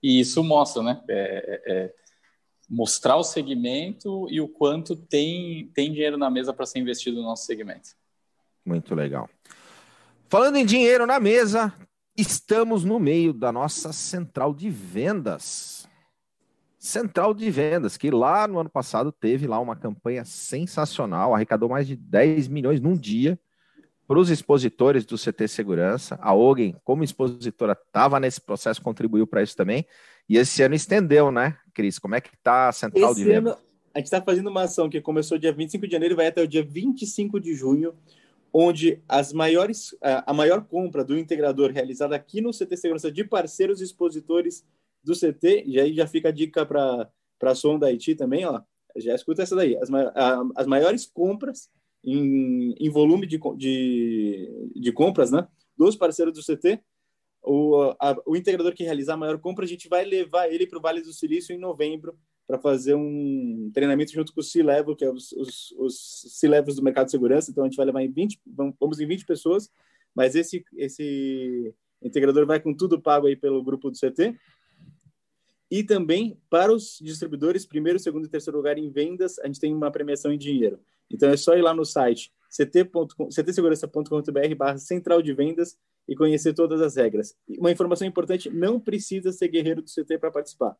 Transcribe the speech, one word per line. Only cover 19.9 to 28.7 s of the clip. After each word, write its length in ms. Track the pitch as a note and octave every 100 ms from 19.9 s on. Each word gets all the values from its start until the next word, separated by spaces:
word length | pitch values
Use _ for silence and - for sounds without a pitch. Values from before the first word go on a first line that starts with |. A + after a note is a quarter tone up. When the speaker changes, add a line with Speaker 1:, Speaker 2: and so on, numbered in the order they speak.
| G#2 A#2 B2
Speaker 2:
sensacional, 1080 | A#2 - - C3 F3+ - D3+ - A#2+ F2 G2+
arrecadou 360 | A2 A2 A2 A#2
mais 180 | C3 C3+
de 80 |
dez 540 | C3 - G3 F#3 D#3 C3
milhões 320 | C#3+ C3 D3
num 160 | C3+ F3+
dia 420 | A2+ A2 C3+ F3 _ _ _ _ _ _
pros 260 | _ D3 F3+
expositores 760 | D3+ - C#3+ B2+ - B2+ C#3 G#2+
do 100 | A#2
C 160 | -
T 140 | G#2 A2
Segurança. 720 | - G#2 E2+ F2+ A#2 - -
A 140 | -
Ogen, 400 | G2 B2 C3+ G#2+ E2+
como 220 | - C#3
expositora, 720 | D3+ - C3 B2 A#2+ - A2 G2+ _
tava 260 | G#2 C3 C#3
nesse 220 | C3 -
processo, 420 | - G#2 -